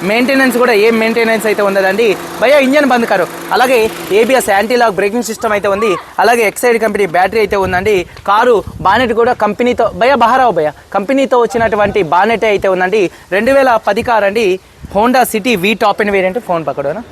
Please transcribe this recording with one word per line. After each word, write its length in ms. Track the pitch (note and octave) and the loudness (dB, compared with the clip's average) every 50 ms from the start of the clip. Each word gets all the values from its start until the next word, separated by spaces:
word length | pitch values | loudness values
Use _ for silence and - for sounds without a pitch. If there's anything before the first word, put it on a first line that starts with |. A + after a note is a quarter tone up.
| E3 F#3 | -2 0
మెయింటెనెన్స్ 480 | G#3+ A#3+ B3+ C4 C4+ C4+ C4+ C4 A3 A#3+ | 0 0 0 0 2 2 2 0 2 2
కూడా 120 | B3 B3 A#3 G3+ G#3 | 2 2 4 4 2
ఏం 80 | A#3 A3+ A3 | 2 2 2
మెయింటెనెన్స్ 440 | A3 A3+ A3+ A#3 A3+ A3 A3+ G#3+ G#3+ G#3+ | 0 0 0 0 0 0 0 0 0 -2
అయితే 140 | G3+ G#3+ G#3 G3 | 0 0 0 0
ఉండదండి. 380 | G3 G3 F#3+ F#3+ F#3+ G#3 A#3+ G#3+ E3+ - - - - - | 0 0 0 0 0 0 0 0 0 -2 -6 -14 -6 -2
భయ్యా, 160 | G3+ B3 D4 D4 C4+ | 2 2 4 4 4
ఇంజన్ 240 | B3+ C4+ D4+ D4 C4 | 2 2 2 2 2
బంద్ 160 | B3 A#3+ A#3 - | 2 0 0 0
కారు. 140 | G#3+ F#3 E3 - - - - - F3 | 0 -2 -2 -4 -6 -14 -8 -4 0
అలాగే 220 | G#3+ B3+ C4 C4+ A#3 A3 A3 - - E3+ E3 F#3 G#3 | 0 2 2 2 2 0 -2 -4 -8 -6 0 2 2
ఏబిఎస్ 300 | A#3 G#3+ C4 B3+ G3+ A3 G3 | 2 4 2 0 2 2 0
యాంటీ 220 | G3 G#3+ A3 B3 A#3+ | 0 0 0 0 2
లాక్ 160 | A#3+ A3+ G3 D#3+ | 2 0 0 0
బ్రేకింగ్ 280 | G3 G#3 G3+ B3 A#3+ - | -2 -2 -2 -4 -6 -6
సిస్టమ్ 260 | A3 - - A3+ G#3+ | -8 -6 -4 -2 -2
అయితే 140 | G#3 F3+ G#3 G3 | -2 0 -2 -2
ఉంది. 160 | G3 A3+ A3 F3 D#3 - - - - F#3+ | 0 0 -2 -2 -4 -6 -10 -4 0 2
అలాగే 200 | G#3+ B3 A#3 A3+ G3 | 2 2 2 0 -2
ఎక్సైడ్ 280 | - - - B3 A#3 A3+ A3 | -2 0 0 0 2 2 0
కంపెనీ 220 | A3 G#3 G3+ G3+ F3 D#3 | -2 0 -2 -2 0 0
బ్యాటరీ 260 | F3 F#3 G3 A3 A3+ G#3 | 0 0 2 0 0 0
అయితే 120 | - G#3+ G3+ F#3+ | 0 0 -2 0
ఉందండి. 320 | F#3 F#3 F3+ F#3+ G#3+ G#3 F3+ E3+ - - - - - | 0 -2 -2 0 0 0 0 -2 -6 -14 -10 -2 0
కారు 260 | G3 G#3+ A#3+ B3 A#3 F#3+ - - - - - F#3 | 2 2 4 4 2 2 0 -6 -14 -4 0 0
బానెట్ 280 | G3+ A#3 C4 A3 A#3+ G#3+ | 2 2 0 0 0 0
కూడా 120 | A#3 B3 A#3+ - A3 | 0 0 0 0 -2
కంపెనీతో, 420 | G#3 G3+ - A#3+ B3 B3 - A#3 G3 F#3 F3+ | -4 -2 -2 -2 -2 0 0 -2 -2 0 0
భయ్యా, 160 | A3 B3+ C#4+ B3 A#3+ | 0 2 2 2 2
బహారావు 280 | A3 B3 C4 B3+ A#3 F3 E3 | 2 2 2 2 2 2 0
భయ్యా, 140 | D3+ D3+ D3 - - - - G3 | -2 -2 -4 -8 -16 -6 -6 -6
కంపెనీతో 400 | G3+ F#3 C4+ C4+ C4+ - B3+ B3 A#3 | -2 0 0 0 0 2 2 2 0
వచ్చినటువంటి 560 | G#3+ - A#3 A3+ A3 A3 G#3 G#3 A3+ - G#3+ F#3 D3+ D#3+ | 0 0 -2 0 0 0 0 0 0 0 -2 -2 0 2
బానెట్ 320 | F3 G3 A3 A#3 G3 A3+ A3 | 2 2 2 0 0 0 0
అయితే 160 | G#3 F#3+ - G3 F#3 | 0 0 0 0 0
ఉందండి. 260 | F3+ F#3 F3+ F#3+ A3 F#3 - - - - - F3+ | 0 0 0 0 0 -2 -2 -4 -12 -10 -4 -4
రెండు 160 | G3+ A3 B3 C4+ C#4 | 0 0 2 2 2
వేల 140 | C4 C4+ A#3 A3 - - | 4 2 2 0 0 -2
పది 160 | G3+ A3+ A3 B3 | -2 -2 -2 0
కారు 160 | A#3 G#3+ G3+ G3 | 0 0 0 0
అండి. 160 | G3+ A#3 A3+ F#3 F#3 F#3 - - - - - - - | 0 0 0 0 -2 -2 -6 -20 -20 -20 -18 -4 -2
Honda 260 | G3+ A3 A#3+ B3+ C4 A#3+ - | 0 2 2 4 2 2 2
City 220 | - A3 F#3 B3+ A#3 F#3 | -2 -4 -2 0 -2 0
V 80 | E3+ G#3 A3 F#3 | 0 -2 -2 0
top 160 | A#3+ G3+ G3 - | 0 -2 0 0
end 80 | G#3+ G#3 G3 | -2 -2 0
వేరియంట్, 240 | G3 F#3 F#3 F#3 - - - | 0 0 -2 -2 -4 -4 -4
ఫోన్ 140 | F3 E3 D#3 | -4 -4 -4
పక్కడోనా? 340 | C#3+ C3+ D3 C#3 C#3 D#3+ G#3+ A#3 - | -6 -6 -4 -6 -6 -6 -8 -12 -16